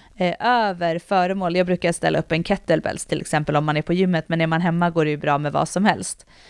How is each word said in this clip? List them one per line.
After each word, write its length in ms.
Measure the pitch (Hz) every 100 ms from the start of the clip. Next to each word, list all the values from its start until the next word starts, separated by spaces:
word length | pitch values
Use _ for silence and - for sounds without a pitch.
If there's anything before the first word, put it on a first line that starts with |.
| - -
eh, 180 | 180 -
över 600 | 233 247 214 175 175 165
föremål. 560 | - 190 180 196 180 180
Jag 100 | 180
brukar 260 | 180 165
ställa 280 | 170 160 156
upp 120 | -
en 120 | 160
kettlebells 640 | 165 - - 160 - - -
till 160 | 165
exempel 340 | - 151 151 147
om 100 | 151
man 120 | 147
är 40 |
på 120 | 151
gymmet, 320 | 175 185 165 -
men 120 | 165
är 60 | 165
man 140 | 165
hemma 280 | 180 170 175
går 160 | 165 151
det 60 |
ju 60 | 147
bra 200 | 151 143
med 140 | 147
vad 180 | 147 156
som 160 | 180 208
helst. 400 | 127 - - - - -